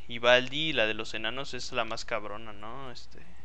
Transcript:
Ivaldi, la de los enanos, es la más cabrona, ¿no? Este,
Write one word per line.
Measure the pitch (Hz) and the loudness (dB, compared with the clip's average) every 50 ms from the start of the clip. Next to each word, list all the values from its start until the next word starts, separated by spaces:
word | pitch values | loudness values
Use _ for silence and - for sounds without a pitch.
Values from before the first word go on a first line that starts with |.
| - - | -4 -4
Ivaldi, | 117 117 117 120 123 127 127 127 131 147 160 160 147 | -4 4 6 8 8 8 6 4 0 -2 0 2 2
la | 123 110 107 | 4 4 2
de | 110 | 2
los | 107 110 - - | 0 -2 -4 -4
enanos, | 110 110 110 120 131 139 - - | -2 -2 -2 -2 -2 -4 -4 -4
es | 123 - - | -4 -4 -2
la | 131 123 113 | -2 0 0
más | 113 113 113 - | 0 -2 -4 -2
cabrona, | - 120 107 104 104 101 107 113 110 104 | -2 -2 -2 -2 -4 -6 -6 -6 -6 -6
¿no? | 101 107 110 120 135 139 131 | -6 -6 -6 -6 -6 -6 -6
Este, | 120 - - - - - - - - - | -6 -6 -6 -6 -6 -6 -6 -6 -6 -6